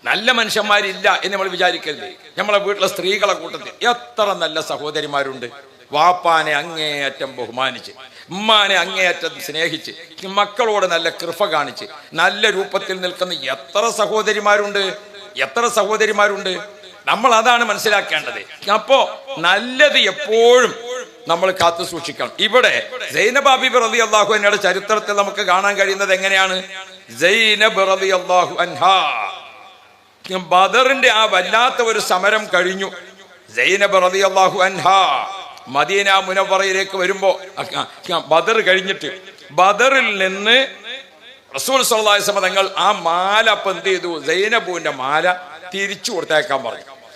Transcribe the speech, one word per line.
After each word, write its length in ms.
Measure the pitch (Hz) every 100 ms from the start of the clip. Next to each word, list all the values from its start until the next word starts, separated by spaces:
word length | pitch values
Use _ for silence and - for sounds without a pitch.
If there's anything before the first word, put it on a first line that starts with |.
നല്ല 280 | 123 156 220
മനുഷ്യന്മാരില്ല 880 | 240 220 220 202 208 196 185 202 180
എന്ന് 100 | 180
നമ്മൾ 140 | 196 190
വിചാരിക്കരുത്. 640 | 180 180 175 151 147 - - - -
നമ്മളെ 200 | 202 208
വീട്ടിലെ 300 | 185 202 190
സ്ത്രീകളെ 460 | 202 175 202 202
കൂട്ടത്തിൽ 540 | 180 165 160 - - 226
എത്ര 460 | 240 - - 208
നല്ല 280 | 185 160 156
സഹോദരിമാരുണ്ട്. 840 | 151 143 147 151 151 143 135 131 120 - - - -
വാപ്പാനെ 640 | 143 165 180 175 160 156
അങ്ങേയറ്റം 840 | 147 160 160 151 147 139 135 135 127
ബഹുമാനിച്ച്, 560 | 113 120 131 120 101 113 131 - -
ഉമ്മാനെ 460 | 180 214 214 196 190
അങ്ങേയറ്റം 680 | 175 190 185 175 165 143
സ്നേഹിച്ച്, 500 | - 151 170 220 - 107 170 156 190
മക്കളോട് 580 | 196 202 - 240 208 185
നല്ല 240 | 170 165
കൃപ 360 | 160 170 165 202
കാണിച്ച്, 400 | 165 139 113 110 147 -
നല്ല 360 | 151 180 202 214
രൂപത്തിൽ 520 | 190 196 196 208 190
നിൽക്കുന്ന 320 | 180 175 180
എത്ര 560 | 165 131 135 - 202 226
സഹോദരിമാരുണ്ട്, 1040 | 214 208 220 208 208 208 208 208 202 190 170 - - - -
എത്ര 260 | 131 - 233
സഹോദരിമാരുണ്ട്. 920 | 220 196 214 214 208 208 196 190 180 - - - - -
നമ്മൾ 280 | 175 247 226
അതാണ് 280 | 226 240
മനസ്സിലാക്കേണ്ടത്. 1080 | 233 202 - 202 - 156 139 110 98 - -
അപ്പോ 540 | 214 220 269 208 - - 208
നല്ലത് 600 | 170 196 240 262 294 269
എപ്പോഴും 800 | 220 185 202 220 233 247 233 - 240 - - - -
നമ്മൾ 240 | 170 190
കാത്തു 320 | 185 170 170
സൂക്ഷിക്കണം. 480 | 175 170 - 143 127 -
ഇവിടെ 500 | 190 233 226 123 107 - -
സൈനബ 420 | 147 196 247 277 262
ബീബി 240 | 254 240
റളിയല്ലാഹു 540 | 226 226 220 214 202
അൻഹയുടെ 220 | 214 202 208
ചരിത്രത്തിൽ 580 | 190 180 190 214 208
നമുക്ക് 280 | 208 202 196
കാണാൻ 340 | 202 180 202 202
കഴിയുന്നത് 380 | 196 196 196
എങ്ങനെയാണ്? 500 | 185 190 190 190 185 185 190 190 - - 113
സൈനബ് 600 | 160 220 220 208 214 190 190
റളിയല്ലാഹു 680 | 190 190 185 180 180 170 170
അൻഹാ, 380 | 175 180 170 190 156 123 101 95 143 - - - _ _ _ _ -
ബദറിന്റെ 800 | 185 170 180 190 208 262 269 247
ആ 160 | 220 220
വല്ലാത്ത 560 | 185 180 220 247 262
ഒരു 180 | 226 214
സമരം 480 | - 185 196 214 208
കഴിഞ്ഞു. 380 | 180 180 190 190 190 - - - - _ 113
സൈനബ് 460 | 131 196 202 190
റളിയല്ലാഹു 600 | 180 190 196 190 190 190
അൻഹാ 360 | 185 190 165 190 175 135 107 196 180 - -
മദീന 460 | 135 151 196 196 196
മുനവ്വറയിലേക്ക് 800 | 185 190 190 190 196 190 190 190
വരുമ്പോ, 440 | 180 196 196 - - - 135 143 139 - - 170 139
ബദർ 340 | 160 170 220
കഴിഞ്ഞിട്ട്, 580 | 180 185 190 190 151 - - - -
ബദറിൽ 680 | 147 185 202 254 269 233 202
നിന്ന് 500 | 190 190 208 247 269 - 214 262 - - - - _ -
റസൂൽ 280 | - 262
സല്ലല്ലാഹു 320 | 240 226 214 208
അലൈഹി 80 |
വസല്ലം 200 | 202 202
തങ്ങൾ 260 | 185 190 190 -
ആ 140 | 175
മാല 580 | 202 165 170 190 208 220
അപ്പൊ 220 | 208 196
എന്ത് 180 | 180 190
ചെയ്തു? 360 | 185 175 165 139
സൈനബുവിന്റെ 640 | 175 208 233 180 175 156
മാല 460 | 139 127 151 175 180 - 156 180
തിരിച്ചു 380 | 190 196 196 -
കൊടുത്തേക്കാൻ 520 | 196 151 156 151 139
പറഞ്ഞു. 220 | 120 104 - - -